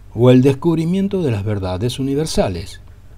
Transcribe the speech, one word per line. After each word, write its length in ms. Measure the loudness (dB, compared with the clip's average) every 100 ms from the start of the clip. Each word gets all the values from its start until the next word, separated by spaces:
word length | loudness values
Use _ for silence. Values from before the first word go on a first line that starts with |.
| -10
o 160 | 2 6
el 120 | 6
descubrimiento 800 | 4 2 0 0 0 -2 -2 -2
de 80 | -2
las 140 | -2
verdades 540 | -2 -4 -4 -4 -4 -4
universales. 840 | -4 -2 -2 -2 -2 -4 -10 -16 -18 -20 -20